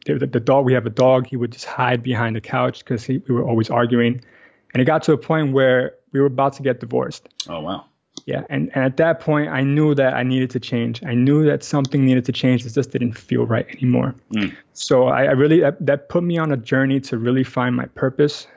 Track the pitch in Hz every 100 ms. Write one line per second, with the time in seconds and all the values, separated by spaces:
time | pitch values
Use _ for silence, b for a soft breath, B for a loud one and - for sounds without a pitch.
0 | - 143 135 123 110 135 127 127 113 110
1 | 131 131 120 127 117 - - - 127 123
2 | 123 113 117 110 - 131 127 - - 120
3 | - 131 - 120 - 113 113 120 120 123
4 | 120 123 b b b b b - 131 156
5 | 160 147 - 160 147 135 131 127 131 -
6 | _ 135 139 127 139 - 135 123 117 127
7 | 131 - - - - 82 78 98 - _
8 | _ - - 135 - 139 151 143 131 135
9 | 160 160 - 147 151 131 135 147 151 139
10 | 131 127 127 131 127 127 - 120 120 117
11 | 139 120 131 147 151 143 - 147 135 143
12 | 131 127 123 - 127 123 117 139 127 127
13 | 120 107 - 123 117 117 - - 127 123
14 | 131 - _ 107 98 - _ - - 131
15 | 127 131 139 131 147 160 147 180 139 139
16 | - 175 175 170 156 131 110 131 135 135
17 | 135 117 117 131 127 - 123 123 127 -
18 | 131 127 147 - -